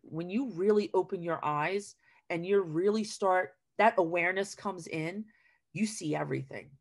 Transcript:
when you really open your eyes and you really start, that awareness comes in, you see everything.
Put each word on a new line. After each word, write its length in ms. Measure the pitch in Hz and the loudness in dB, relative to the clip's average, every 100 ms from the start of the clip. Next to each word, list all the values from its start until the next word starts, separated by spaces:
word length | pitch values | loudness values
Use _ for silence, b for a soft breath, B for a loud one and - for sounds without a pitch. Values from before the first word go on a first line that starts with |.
when 260 | - 156 175 | -10 -8 -4
you 220 | 208 269 | -4 -4
really 400 | 170 202 208 208 | 0 2 2 2
open 300 | 190 180 190 | 0 0 -4
your 200 | 170 160 151 | -4 -2 -2
eyes 500 | 147 160 196 202 - b b _ | -2 -2 -2 -6 -16 b b _
and 160 | 170 175 | -4 2
you 160 | 202 | 2
really 420 | 175 156 196 220 208 | 2 2 2 2 -2
start, 500 | - 190 185 - - _ - | 0 2 2 2 -8 _ 4
that 180 | 214 220 | 4 6
awareness 580 | 165 175 175 185 196 - | 2 2 0 0 -4 -6
comes 320 | 208 185 160 | -8 -8 -6
in, 380 | 160 160 196 214 b b b _ | -4 -4 -6 -12 b b b _
you 120 | 165 214 | -4 -4
see 280 | - 156 151 | -2 -4 -2
everything. 560 | 147 135 135 101 - - | -2 -4 -6 -12 -14 -20